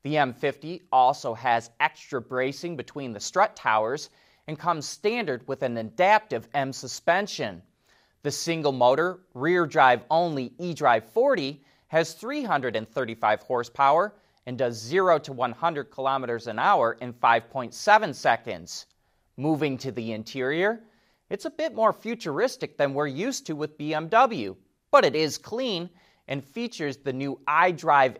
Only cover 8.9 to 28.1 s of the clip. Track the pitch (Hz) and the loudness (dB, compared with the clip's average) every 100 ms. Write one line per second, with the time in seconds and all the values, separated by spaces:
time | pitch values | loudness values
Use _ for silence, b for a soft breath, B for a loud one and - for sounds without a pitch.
8.9 | 135 175 185 _ 127 151 180 156 151 131 | 4 2 -4 _ -4 0 2 2 6 6
9.9 | 123 - 160 175 143 120 - 175 160 143 | 6 2 0 0 -2 -6 -8 -8 0 4
10.9 | 113 - 226 277 233 135 143 b b b | 4 2 0 2 0 -2 -8 b b b
11.9 | 160 160 - 226 294 233 151 127 110 110 | 0 0 -4 -10 -8 -2 -2 -2 -4 -4
12.9 | 143 117 113 107 107 - 123 117 - 139 | -6 -6 -2 0 0 0 -4 -4 2 4
13.9 | 156 208 b b b - 123 123 113 113 | 4 0 b b b -12 -4 -4 -4 -4
14.9 | 180 185 156 143 127 123 113 165 147 131 | 0 4 2 0 -4 -6 -2 -4 -4 -8
15.9 | - 131 135 123 117 117 110 165 185 117 | -6 -2 -2 -2 -6 -6 -2 2 4 2
16.9 | - 123 117 123 117 - 135 120 - - | -2 -10 0 4 4 2 -8 -10 -4 4
17.9 | 214 202 131 143 117 - 87 87 - - | 4 4 -2 0 0 -2 -10 -12 -16 -16
18.9 | _ _ _ _ - 147 151 147 127 135 | _ _ _ _ -6 -2 0 0 -2 -6
19.9 | 110 113 110 110 135 127 156 202 226 b | -8 -6 -8 -8 -6 -2 0 0 -2 b
20.9 | b b b b 196 320 - 311 220 220 | b b b b -10 -8 -6 -6 0 0
21.9 | 165 214 233 175 143 247 - 151 - 143 | 0 -4 -8 -6 -2 -2 -2 -8 -2 0
22.9 | 139 147 135 135 - - 151 151 - 151 | 0 -4 -4 -6 -6 -8 -6 -8 -8 -6
23.9 | 156 160 226 262 196 98 92 _ _ _ | -4 2 4 4 2 -8 -10 _ _ _
24.9 | 277 175 151 160 - - 226 262 180 175 | 6 6 4 0 -2 -8 -6 -4 -4 -6
25.9 | b b b - 139 135 226 240 - 147 | b b b -10 -8 -8 -8 -8 -6 -6
26.9 | 131 139 131 139 131 - 156 185 165 160 | -6 -6 -4 -6 -6 0 4 4 2 4
27.9 | 143 131 | 4 4